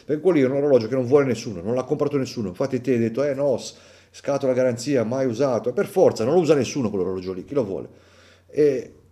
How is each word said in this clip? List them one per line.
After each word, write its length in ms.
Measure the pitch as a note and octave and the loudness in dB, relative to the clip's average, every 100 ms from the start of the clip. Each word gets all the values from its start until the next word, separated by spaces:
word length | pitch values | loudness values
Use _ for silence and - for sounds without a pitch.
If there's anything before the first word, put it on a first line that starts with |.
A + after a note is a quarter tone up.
| - | -6
perché 160 | D3+ | -2
quello 160 | F3+ D#3+ | 2 4
lì 60 | |
è 20 | B2+ | 2
un 80 | C#3 | 2
orologio 320 | D3 B2+ A2 | 4 4 2
che 80 | C3 | -2
non 100 | A#2+ | 2
vuole 200 | C#3+ C3+ | 4 4
nessuno, 360 | A2+ B2+ F2+ | -2 -6 -8
non 140 | F#2+ B2+ | -4 -4
l'ha 80 | |
comprato 340 | B2+ D3+ C3+ C#3 | -2 -2 -2 -2
nessuno. 300 | B2 - G2 | -4 -6 -6
Infatti 320 | F2+ C#3 C3 | -4 -4 -2
te 140 | A#2+ | 0
hai 60 | A#2+ | 0
detto: 220 | A2+ A#2 | 0 0
"Eh 120 | C#3+ | -2
no, 240 | C3+ C#3+ A2+ | 0 0 -2
s-, 180 | - - - - _ | -4 -18 -20 -20 _
scatola 440 | - - C#3 C3+ | -12 -4 -2 0
garanzia, 500 | B2+ B2+ A#2 A#2+ C3+ | 2 2 0 -2 0
mai 220 | A2 C3+ C3+ | 0 0 -2
usato", 420 | A2 C#3+ A2+ B2 | 0 0 0 -2
e 60 | |
per 140 | G3 G3+ | -2 -2
forza 360 | - D3 - | 4 4 4
non 120 | A2+ F3 | 2 4
lo 40 | |
usa 160 | D#3 D3 | 4 4
nessuno 340 | A#2+ D3+ A2 | 2 -2 -2
quell'orologio 440 | F#2+ F2+ F#2 F2+ | -2 -4 -4 -6
lì, 100 | F#2 | -8
chi 100 | - | -6
lo 120 | C#3 G#2 | -4 -2
vuole? 240 | D#2+ A#1+ - _ _ - _ _ | -4 -10 -18 _ _ -20 _ _
E, 460 | - D3 C3 - - _ | 2 2 2 -4 -14 _